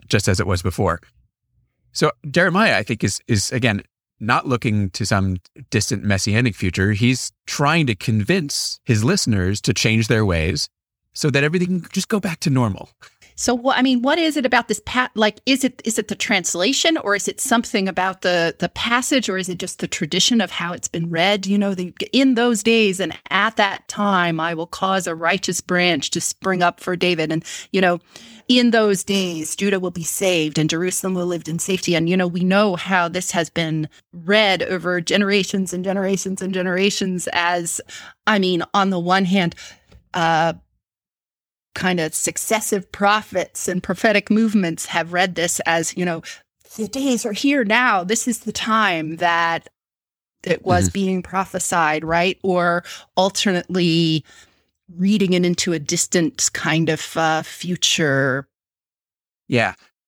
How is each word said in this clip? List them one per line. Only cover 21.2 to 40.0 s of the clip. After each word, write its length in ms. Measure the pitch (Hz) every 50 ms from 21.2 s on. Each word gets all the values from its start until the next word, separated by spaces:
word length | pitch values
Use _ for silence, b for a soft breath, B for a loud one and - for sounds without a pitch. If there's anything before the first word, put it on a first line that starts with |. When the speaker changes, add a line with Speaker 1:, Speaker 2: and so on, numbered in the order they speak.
| 175 196 208 208 196
Speaker 2:
You 100 | 190 202
know, 180 | 202 196 202 196
the, 200 | 185 180 175 - - - -
"In 220 | - 247 269 269 254
those 280 | 233 240 240 240 208
days 380 | - 226 226 226 220 196 185 190
and 180 | 190 160 - - - -
at 260 | 160 190 202 220 220
that 320 | - - - 185 - _ -
time, 500 | - 220 208 202 196 180 175 170 165 160
I 140 | 160 170
will 140 | 170 156 165
cause 400 | - - - 196 190 190 190 170
a 80 | 175 165
righteous 480 | 160 165 165 190 190 - - 180 -
branch 480 | - - 180 175 180 180 170 143 - -
to 100 | - 170
spring 420 | - - - - - 190 185 180
up 160 | 175 175 175 -
for 160 | - - 180
David." 380 | 175 180 175 180 160 160 156
And, 100 | 160 165 - B B B B B
you 80 | B 190
know, 200 | 185 180 175 170 B B B B B B B B B -
"In 220 | 247 247 240 240
those 320 | 226 226 214 208 196 180
days, 540 | - - 196 196 190 180 170 160 156 160 -
Judah 240 | - 190 202 196 190
will 100 | 180 180
be 140 | 175 175 165
saved 540 | - - - 202 185 180 165 156 156 151 160
and 100 | 156 156
Jerusalem 460 | 165 165 180 180 180 - - 190 185
will 120 | 180 175
live 220 | 175 175 165 165 160
in 100 | 160 170
safety." 360 | - - 190 185 - - 175
And, 160 | 160 165 165
you 80 | 180 185
know, 100 | 180 175
we 160 | 170 180 180
know 320 | 185 190 202 214 208 180
how 320 | 165 - 180 190 180 170 170
this 220 | 170 180 185 -
has 180 | - 180 165 -
been 400 | - 170 165 160 160 156 156 151 b b b _
read 500 | - 175 165 170 202 220 214 196 185 170
over 380 | - - 185 180 160 180 180 180
generations 720 | 165 - - 196 208 196 202 208 185 - - 196 190 175
and 100 | - 180
generations 600 | 180 190 185 202 190 190 196 185 - 190 190 -
and 100 | 190 185
generations 760 | 190 185 180 185 180 185 196 208 - - 202 185 180 180 - -
as, 480 | - 175 170 175 180 175 170 170 - - - B B B B B B B -
I 120 | - 220 202
mean, 240 | 185 185 180 170 165 - -
on 160 | 202 190 196
the 100 | 190 175
one 240 | 170 175 180 190 196
hand, 300 | 175 190 202 175 175 - B B B B B B B B B